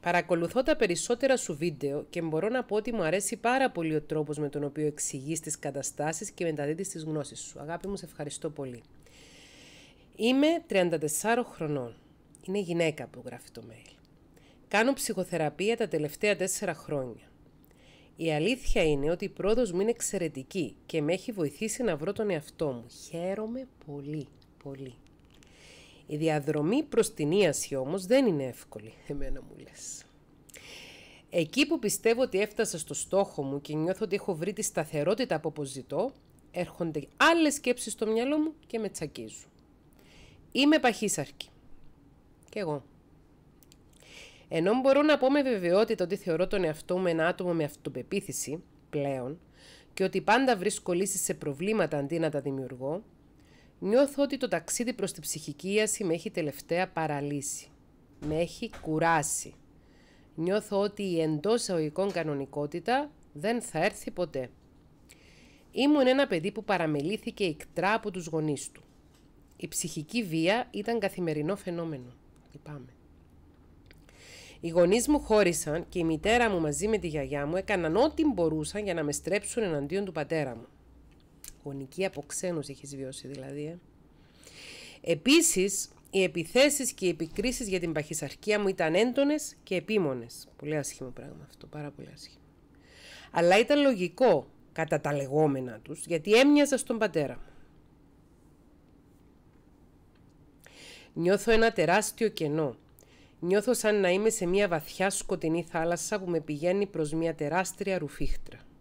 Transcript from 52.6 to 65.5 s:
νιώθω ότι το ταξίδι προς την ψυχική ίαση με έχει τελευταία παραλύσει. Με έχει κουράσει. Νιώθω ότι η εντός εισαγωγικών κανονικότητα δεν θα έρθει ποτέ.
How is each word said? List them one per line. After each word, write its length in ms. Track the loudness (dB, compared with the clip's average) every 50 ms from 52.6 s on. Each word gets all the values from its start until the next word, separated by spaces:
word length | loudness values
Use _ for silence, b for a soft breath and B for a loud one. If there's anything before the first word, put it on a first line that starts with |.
| -6 -8 -10 -8 -6 -6 -6 -6 -8 -14 _ _ _ -20 _ b b b b b b b b b
νιώθω 440 | -2 2 6 6 4 4 4 0 0
ότι 140 | 0 0 -2
το 100 | -2 -2
ταξίδι 460 | -2 -2 -2 -4 -4 -2 -2 -4 -2
προς 180 | -2 -4 -6
την 100 | -6 -8
ψυχική 520 | -8 -8 -8 -8 -8 -10 -12 -8 -4 0 2
ίαση 300 | 2 2 0 -2 -2 0
με 100 | 0 0
έχει 180 | 0 -2 -6
τελευταία 560 | -4 -4 -4 -4 -6 -8 -6 -4 -2 -2 -2 -2
παραλύσει. 800 | -2 -4 -2 -2 -2 -2 -2 -4 -4 -4 -6 -6 -10 -10 -12 -18 -20 _ _ _ _ _ _ _ -20 -10 -6 -4
Με 80 | 0 0
έχει 300 | 0 -2 -2 -10 -10 -10 -10 -10
κουράσει. 720 | -6 -4 0 2 4 4 4 4 2 0 -4 -6 -6 -10 -16 -20 -20 _ -20 b b b b b b b b b b b b
Νιώθω 440 | -4 -2 0 0 0 -2 0 0 0
ότι 240 | 0 0 -2 -4 -4
η 180 | -2 0 2
εντός 400 | 2 2 0 0 0 0 0 0
εισαγωγικών 500 | 0 0 0 0 0 -2 0 -2 -2 0
κανονικότητα 1000 | 0 -2 -2 -2 -2 -4 -6 -6 -4 -6 -6 -4 -6 -6 -2 0 0 0 0 -2 -10 _ -20 -20 _
δεν 280 | -4 -2 -2 -2 -2
θα 220 | -4 -4 -2 0 0
έρθει 280 | 0 0 -2 -12 -10
ποτέ. 380 | -4 -4 -6 -4 -4 -8 -8 -8 -12 -20 _ -20 _ -20 _ -20 _ _ -20 B B B B B B B B B